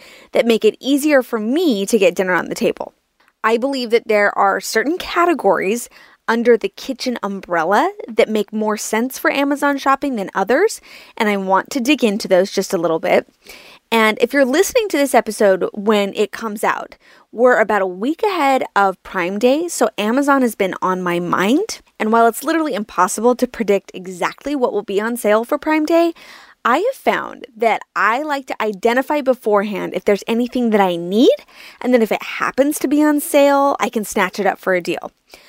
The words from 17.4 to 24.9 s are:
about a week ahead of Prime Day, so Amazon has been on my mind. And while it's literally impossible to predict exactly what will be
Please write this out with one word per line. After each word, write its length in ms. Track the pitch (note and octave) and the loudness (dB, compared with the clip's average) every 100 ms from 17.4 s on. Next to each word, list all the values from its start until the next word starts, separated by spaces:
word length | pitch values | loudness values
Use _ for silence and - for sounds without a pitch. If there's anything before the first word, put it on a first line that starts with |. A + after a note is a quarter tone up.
| B3 F#3+ | 4 4
about 220 | A3 G#3 | 2 0
a 40 | F#3+ | -2
week 360 | F3+ A#3+ E4 | -4 -4 -2
ahead 420 | G#4+ F#4 C#4 C4 - | -2 0 2 0 0
of 280 | G3+ G3 F3+ | 2 2 0
Prime 360 | - F#3+ F3 G3+ | -8 -4 -4 0
Day, 300 | B3 C#4+ F4 | 2 2 -2
so 220 | - A#3+ - | -2 -2 0
Amazon 420 | G#3 B3+ C#4+ C#4 | -2 0 2 2
has 140 | B3 | 2
been 200 | - F#3+ - | 0 -4 -2
on 220 | F#3 F#3 | -4 -2
my 160 | F3+ F3 | -2 -2
mind. 640 | F3 C#3+ F#3+ D4 A4 - _ - | -2 0 2 0 -2 -8 _ -8
And 120 | G#3+ | 0
while 160 | A#3 A#3 | 4 4
it's 180 | A3+ | 2
literally 280 | C4 E4 D#4 | -2 -2 -2
impossible 640 | G3+ G#3+ - F3+ - A#3 B3 | -4 -4 -2 -2 0 0 0
to 100 | B3+ | -2
predict 440 | - G3+ G3 - | -2 0 0 -2
exactly 640 | - F#3 F3+ F3 - C#4 D4 | -14 -12 -4 -4 -4 -6 -2
what 160 | A#3 | -2
will 100 | G3 | -2
be 180 | - | -4